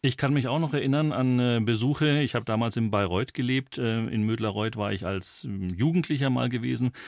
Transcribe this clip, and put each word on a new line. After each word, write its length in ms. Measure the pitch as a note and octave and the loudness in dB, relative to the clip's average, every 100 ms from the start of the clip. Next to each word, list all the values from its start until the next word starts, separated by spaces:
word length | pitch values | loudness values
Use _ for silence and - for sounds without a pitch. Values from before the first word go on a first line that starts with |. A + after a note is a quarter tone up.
| C3+ | -2
Ich 120 | - | 0
kann 160 | C#3 | 2
mich 160 | D3 B2 | 2 2
auch 100 | D3 | 0
noch 140 | D#3 | 0
erinnern 400 | C#3+ C3+ C#3+ D3+ | 0 0 0 0
an, 260 | G#2 B2+ B2 | 0 2 2
äh, 220 | B2 A#2+ | 2 2
Besuche. 560 | A2 A2+ B2+ C#3+ D3+ D3 | 2 2 2 2 2 2
Ich 120 | C#3 B2 | 0 -2
hab 100 | A#2 | -2
damals 300 | A2 A#2 A#2 | 0 0 0
in 160 | A2 | 0
Bayreuth 420 | G2+ F#2+ F2+ B2+ | 2 2 0 -2
gelebt. 440 | - B2 C3 B2+ - | -2 0 0 -2 -4
Äh, 280 | A#2 A2+ A2+ | -2 0 0
in 160 | A2 | 0
Mödlareuth 520 | G#2+ A2+ A2 G#2 A2 G#2+ | 0 0 0 0 -2 -2
war 160 | G#2 | -2
ich 140 | G2 F#2 | -2 -2
als, 400 | F#2+ - - B2+ | -4 -4 -6 -6
ähm, 240 | G2 F#2 | -4 -4
Jugendlicher 600 | F2+ C#3+ F3+ - C#3+ C#3 | 0 2 2 0 0 2
mal 200 | B2+ B2 | 2 0
gewesen. 420 | B2 A#2+ B2 B2 - | -2 -2 0 -2 -4